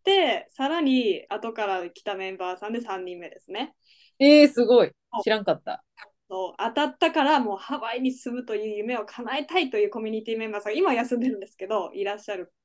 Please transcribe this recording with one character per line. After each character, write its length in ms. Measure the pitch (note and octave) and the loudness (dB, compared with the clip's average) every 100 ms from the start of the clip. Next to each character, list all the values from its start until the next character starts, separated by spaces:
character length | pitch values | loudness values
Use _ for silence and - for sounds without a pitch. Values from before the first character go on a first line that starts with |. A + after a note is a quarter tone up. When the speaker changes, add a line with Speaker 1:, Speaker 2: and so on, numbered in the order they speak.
Speaker 1:
て、 440 | F#4+ G4 D4+ G3+ - | 0 2 2 0 -6
さ 160 | - C4+ | -6 -4
ら 140 | E4+ | 0
に 440 | C#4 B3+ A3 F3 - | 2 2 2 -2 -4
後 240 | G#3 A3+ | -8 -8
か 120 | A3+ G#3 | -6 -4
ら 240 | F#3 F3 | -4 -6
来 140 | - | -10
た 120 | - G3 | -8 -8
メ 160 | F#3+ | -8
ン 60 | F#3 | -8
バ 180 | F3+ F3+ | -8 -8
ー 40 | |
さ 100 | G#3 | -8
ん 40 | |
で 80 | A#3 | -8
三 240 | A#3 F#3+ F3+ | -6 -8 -8
人 140 | F3 | -12
目 100 | F3 | -14
で 100 | - | -18
す 120 | - | -12
ね。 220 | G3+ D4 - _ _ _ _ | -10 -10 -12 _ _ _ _
Speaker 2:
え 240 | C#4 D4+ C#4+ | 8 10 10
ー、 20 | |
す 160 | A#3 A3 | 6 6
ご 180 | B3 | 6
い。 80 | G#3 - _ | 6 0 _
Speaker 1:
そ 60 | A3+ | -4
う。 40 | |
Speaker 2:
知 60 | G#3 | 0
ら 100 | G#3+ | 0
ん 60 | F#3+ | 0
か 80 | |
っ 100 | D3+ | -2
た。 200 | - - _ - - _ _ | -4 -12 _ -20 -20 _ _
Speaker 1:
そ 220 | F#3 F3+ | -8 -8
う、 40 | - | -6
当 140 | A3+ | -4
た 120 | C4 D4 | -2 -2
っ 120 | - | 0
た 140 | D#4+ | 0
か 120 | E4 | 2
ら 160 | C#4 D4 | 4 2
も 160 | A3 G3 | 2 -4
う 20 | |
ハ 220 | - C#4+ | -6 -8
ワ 160 | A3+ B3 | -6 -2
イ 60 | |
に 100 | C4 | -2
住 300 | B3+ B3 B3 | -4 -8 -8
む 40 | A#3+ | -6
と 80 | G#3 | -6
い 180 | G#3+ | -6
う 40 | G#3 | -6
夢 200 | A3 A#3+ | -4 -6
を 80 | G#3 | -6
叶 320 | - A#3+ C4+ | -10 -8 -6
え 80 | D4+ | -2
た 120 | F4+ | 0
い 100 | C4+ | 0
と 80 | G#3+ | 0
い 80 | G#3 | 0
う 40 | |
コ 100 | A#3 | -2
ミ 120 | A3 | -6
ュ 20 | |
ニ 100 | A3 | -6
テ 100 | A3 | -6
ィ 40 | A3+ | -6
メ 100 | A3 | -6
ン 40 | |
バ 80 | G#3 | -6
ー 20 | |
さ 80 | G#3 | -4
ん 40 | |
が 40 | C4 | 0
今 160 | F#4 | 0
休 240 | A#3+ B3 A#3+ | 0 0 -2
ん 20 | |
で 80 | C4 | -2
る 80 | G3+ | -4
ん 20 | |
で 80 | - | -10
す 80 | _ | _
け 120 | F#3+ | -4
ど、 240 | A3 F3 | -4 -4
い 100 | G3 | -6
ら 120 | G3+ G#3 | -6 -6
っ 20 | |
し 100 | - | -8
ゃ 60 | G3 | -10
る 180 | F3 _ | -10 _